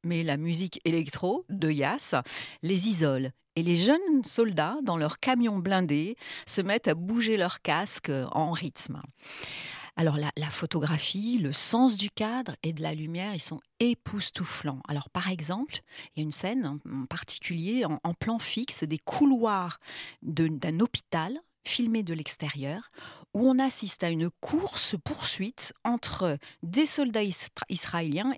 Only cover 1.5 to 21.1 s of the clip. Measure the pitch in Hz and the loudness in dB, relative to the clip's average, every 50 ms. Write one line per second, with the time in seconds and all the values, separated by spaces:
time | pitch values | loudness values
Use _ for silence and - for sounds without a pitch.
1.5 | 202 190 175 156 151 143 135 147 220 285 - - 175 127 127 - - - - - | -2 0 2 2 2 2 2 0 2 2 0 2 2 0 0 -2 -8 -10 -10 -10
2.5 | - - - 170 196 180 190 226 202 165 160 143 135 131 131 131 - _ _ _ | -10 -4 0 0 2 2 2 2 4 4 4 4 4 2 0 -2 -6 _ _ _
3.5 | - 165 170 175 175 165 185 233 302 349 392 349 302 262 - - - 233 233 220 | -2 0 2 4 4 6 6 6 6 6 6 4 4 4 4 2 2 2 2 2
4.5 | 180 156 151 175 247 302 269 196 170 165 147 156 - - - 262 262 240 240 226 | 4 0 0 0 0 -2 -2 0 0 2 0 0 -2 0 0 2 4 4 4 2
5.5 | 208 190 170 190 196 185 180 151 147 147 160 202 240 - - - - - - - | 2 0 0 2 4 4 4 4 2 2 0 -2 -6 -10 -12 -14 -14 -10 -4 0
6.5 | - 196 180 190 208 - - 185 160 165 175 196 226 240 220 220 220 202 175 180 | 0 0 2 2 2 2 4 2 2 2 0 0 0 2 4 4 4 4 4 2
7.5 | - - - 180 147 165 202 - - - - - 139 135 127 - - 147 156 165 | 0 -2 0 0 2 2 2 0 -2 -2 0 -2 -2 -2 -2 -2 0 0 0 0
8.5 | 165 - 175 135 - - - - - - - - - _ - - - - - - | 0 -2 -4 -6 -6 -6 -6 -6 -8 -10 -10 -16 -18 _ -18 -14 -10 -10 -10 -10
9.5 | - - - - - - - - - 165 165 156 147 147 151 147 - 147 151 151 | -10 -12 -12 -12 -12 -14 -14 -8 0 2 2 4 4 2 0 -2 -2 -4 -4 -4
10.5 | - - 175 - - 160 147 151 160 147 - - - 196 208 233 247 226 160 135 | -4 -4 -4 -2 -2 0 0 2 0 0 0 -2 -2 -2 -2 0 0 0 0 0
11.5 | 139 - - - 220 233 262 262 214 190 202 208 - - 214 220 240 262 240 - | 0 0 0 2 4 6 6 6 4 2 -4 -6 -4 -4 -2 -2 -2 -4 -4 -6
12.5 | - - - 160 165 156 156 156 156 156 156 160 170 175 190 214 202 156 - - | -8 -4 -4 -4 -4 -2 -4 -4 -4 -4 -4 -6 -4 -4 -4 -4 -4 -4 -4 -4
13.5 | 165 - _ _ _ - 233 240 233 - - - 208 202 - - - - 175 - | -6 -6 _ _ _ -2 0 0 0 0 -4 -8 -6 -4 -4 -6 -4 -6 -6 -6
14.5 | - - - 147 135 131 - - 147 143 - - - 180 180 190 190 160 151 156 | -6 -6 -4 -6 -6 -6 -6 -6 -6 -4 -6 -4 -6 -4 -2 -2 -4 -4 -4 -4
15.5 | 185 220 277 - - - _ _ - - - - - 151 156 151 143 - - 190 | -4 -4 -4 -6 -8 -12 _ _ -20 -18 -18 -12 -6 -6 -4 -2 -2 -2 -2 0
16.5 | 240 262 208 139 143 147 - - 127 135 127 - 170 165 - - - - - - | 0 0 0 -2 -4 -6 -8 -6 -6 -6 -4 -4 -6 -6 -6 -6 -8 -6 -4 -4
17.5 | 175 165 165 196 233 254 214 151 - - - 170 170 - - 226 233 220 - - | -4 -2 -2 0 0 0 0 0 -2 -2 -2 -4 -4 -2 -2 -2 -2 -2 -2 -2
18.5 | - 220 254 - - - 156 151 160 - - - - - 294 277 262 233 226 220 | -2 -4 -4 -4 -4 -4 -2 -2 -4 -4 -4 -2 2 4 6 6 6 4 4 2
19.5 | 202 190 180 170 - - - - - - - - - - - - 151 160 160 156 | 2 0 -2 -4 -6 -10 -14 -16 -16 -14 -14 -16 -16 -12 -8 -4 0 2 2 2
20.5 | 156 131 - 165 160 170 233 - - - - - | 0 -2 -2 -2 2 2 0 0 0 -8 -6 -2